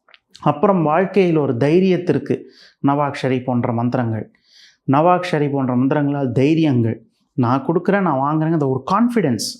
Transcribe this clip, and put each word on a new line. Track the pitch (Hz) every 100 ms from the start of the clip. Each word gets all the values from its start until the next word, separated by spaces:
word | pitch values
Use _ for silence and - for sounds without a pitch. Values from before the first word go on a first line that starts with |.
| _ - _ -
அப்புறம் | 156 143 202 190
வாழ்க்கையில் | 151 160 190 202 180 156
ஒரு | 135
தைரியத்திற்கு | 120 139 175 190 180 175 139 - 120 - _ - _ 139
நவாக்ஷரி | 143 143 - 131 127
போன்ற | 127 120 120
மந்திரங்கள், | 117 120 127 113 110 - _ _ - - _ -
நவாக்ஷரி | 139 170 180 175 156 147
போன்ற | 139 127 123
மந்திரங்களால் | 135 151 143 143 135
தைரியங்கள், | 113 139 160 156 123 113 - _ _ _
நான் | - 120 135
கொடுக்குறேன், | 135 175 180 196
நான் | 185 135
வாங்குறேங்க, | 139 156 160
அந்த | 165 139
ஒரு | 127 -
கான்ஃபிடென்ஸ், | 196 240 240 156 113 - -